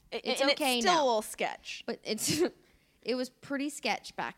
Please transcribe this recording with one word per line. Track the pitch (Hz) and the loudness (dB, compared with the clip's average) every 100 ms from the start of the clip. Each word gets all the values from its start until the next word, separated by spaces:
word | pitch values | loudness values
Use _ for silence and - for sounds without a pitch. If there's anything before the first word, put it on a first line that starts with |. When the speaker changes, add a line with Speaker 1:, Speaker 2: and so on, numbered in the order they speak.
| - | -12
Speaker 1:
It, | 240 | -6
Speaker 2:
It's | - 254 | -2 2
Speaker 1:
and | 269 | 4
Speaker 2:
okay | 277 285 247 | 4 2 4
Speaker 1:
it's | |
still | 285 330 | 4 6
Speaker 2:
now. | |
Speaker 1:
a | 262 | 4
little | 220 | 2
sketch. | - - - - - - | -2 -4 -4 -6 -12 -12
Speaker 2:
But | - - | -10 -8
it's, | - 220 - 311 370 - _ | -6 -4 0 2 0 -2 _
<laughs> | _ _ _ | _ _ _
it | - | -4
was | 254 254 | -4 -4
pretty | _ - 277 294 | _ -6 -4 -4
sketch | - 226 - - | -4 -2 -2 -6
back | - 123 | -8 -8